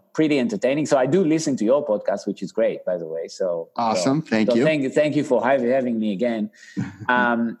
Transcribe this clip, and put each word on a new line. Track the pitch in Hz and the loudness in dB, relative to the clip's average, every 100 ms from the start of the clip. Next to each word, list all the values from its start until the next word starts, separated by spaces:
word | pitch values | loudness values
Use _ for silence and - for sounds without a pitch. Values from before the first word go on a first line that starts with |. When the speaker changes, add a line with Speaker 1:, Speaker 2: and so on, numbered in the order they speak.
| _ | _
Speaker 1:
pretty | - 156 143 | 0 2 2
entertaining. | 120 101 123 147 135 | 0 0 0 0 2
So | 139 | 2
I | 135 | 4
do | 180 | 2
listen | 160 160 156 123 | 2 0 0 0
to | 107 | 2
your | 143 143 | 2 2
podcast, | 104 - 98 - | -2 -2 -4 -6
which | 95 | -8
is | 92 | -6
great, | - 92 80 - | 0 0 -2 -4
by | 90 | -6
the | 80 | -6
way. | 80 95 | -8 -10
So, | - 92 85 82 - | -6 -4 -4 -6 -4
Speaker 2:
Awesome. | 113 110 131 147 | -2 0 0 -2
Speaker 1:
so, | - | 0
Speaker 2:
Thank | 110 110 | 0 2
Speaker 1:
so | 117 | 4
Speaker 2:
you. | |
Speaker 1:
thank | 147 151 | 2 2
you. | 131 | 0
Thank | 151 151 139 | 0 2 0
you | |
for | - 117 | 0 2
hav-, | 117 139 | 2 2
having | 120 131 123 113 | 2 0 0 -2
me | 107 | -2
again. | 95 120 113 107 - - - | -2 -2 -2 -6 -8 -10 -8
Speaker 2:
<laughs> | - - - | -8 -6 0
Speaker 1:
Um, | 123 120 117 117 - | 2 2 0 -2 -6